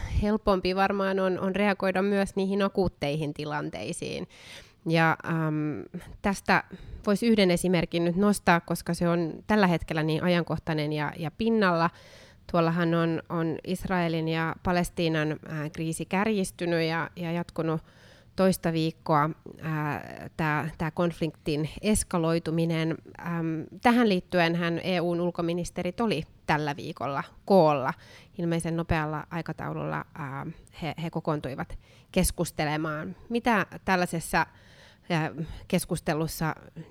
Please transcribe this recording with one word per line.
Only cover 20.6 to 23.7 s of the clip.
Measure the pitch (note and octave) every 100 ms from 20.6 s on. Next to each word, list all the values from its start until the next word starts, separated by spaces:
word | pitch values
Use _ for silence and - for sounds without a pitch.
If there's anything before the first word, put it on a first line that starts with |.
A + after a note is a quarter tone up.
| D3+ -
tää | D#3+
konfliktin | - F3 - D#3+ - - D3 D#3 -
eskaloituminen. | G#3 G#3+ - F3+ E3 E3 E3 E3 E3 D#3+ D#3+ D#3 - -
Äm, | E3+ E3+ D#3+ D#3+ -